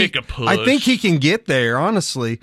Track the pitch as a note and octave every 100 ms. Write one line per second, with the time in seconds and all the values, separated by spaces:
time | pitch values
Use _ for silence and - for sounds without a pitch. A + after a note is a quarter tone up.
0 | F3+ C3 - - A#2+ F#3 A#3+ C#4 B3+ B3
1 | G3 D#3 D3 A3+ - C3 A#2 B2 F#3 G#3
2 | - C3 A2+ A#2